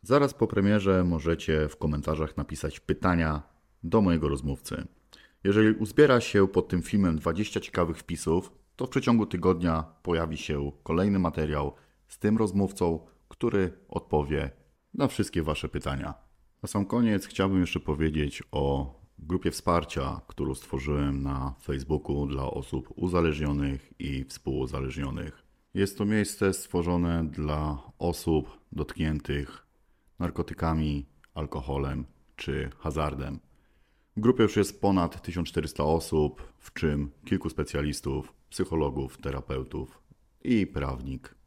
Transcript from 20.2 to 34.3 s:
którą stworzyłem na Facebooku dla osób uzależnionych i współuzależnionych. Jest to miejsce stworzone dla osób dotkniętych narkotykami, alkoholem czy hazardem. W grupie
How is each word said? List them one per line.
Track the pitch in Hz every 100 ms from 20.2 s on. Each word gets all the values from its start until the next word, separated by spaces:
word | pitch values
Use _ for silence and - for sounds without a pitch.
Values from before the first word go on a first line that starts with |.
| -
którą | - 71 67
stworzyłem | - 67 67 71 71 69
na | 67 67 65 65
Facebooku | - 69 67 76 - 71 71
dla | 69 67
osób | - - - - -
uzależnionych | 92 87 82 76 76 71 71 67 - -
i | - 67
współuzależnionych. | - - - 65 64 67 67 67 69 69 - - _ _ _
Jest | - 98 -
to | 104
miejsce | 107 104 - 98
stworzone | 95 - 90 85 87 87 85 80
dla | 71 76 76 76 71 - -
osób | 85 82 - 80 78 - _
dotkniętych | - 76 - 78 76 - 71 69 - _ _ _ _ _ _
narkotykami, | 87 82 82 - 82 80 78 71 69 _ _
alkoholem | - 73 - 67 69 69 67 67 _ _ -
czy | - 69 67 -
hazardem. | 80 73 76 69 69 71 _ _ _ _ _ _ _ -
W |
grupie | 110